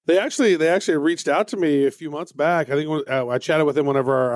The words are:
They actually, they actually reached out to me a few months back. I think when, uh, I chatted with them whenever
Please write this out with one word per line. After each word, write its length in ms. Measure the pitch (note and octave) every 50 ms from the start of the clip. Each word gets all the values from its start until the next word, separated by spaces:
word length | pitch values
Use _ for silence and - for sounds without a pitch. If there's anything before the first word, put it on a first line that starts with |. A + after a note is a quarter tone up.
| _
They 120 | - E3 F#3
actually, 380 | G#3 - - - C4+ A3 F#3
they 140 | D#3+ D#3 D#3+
actually 280 | F3 F#3+ - - E3 D3+
reached 300 | C#3+ D#3+ E3+ D#3+ - D#3
out 200 | C#3+ E3 G#3+ -
to 80 | - G3+
me 280 | F3 D#3 C#3+ C#3 C#3
a 60 | C#3
few 180 | C3+ - E3 D3+
months 200 | D3 D3 E3+ -
back. 380 | - - D3 D#3+ F3 E3+ D3+ B2
I 60 | C#3
think 140 | C#3+ D3+ D3+
when, 120 | D#3 D#3 C#3 -
uh, 180 | C3 C3+ B2+ A#2+
I 100 | B2 B2+
chatted 280 | - - E3 D#3 D#3
with 100 | D3 C3+
them 100 | C#3+ D3
whenever 480 | C#3+ C#3 C#3 C3 B2+ C3+ C3 C3 B2 A#2+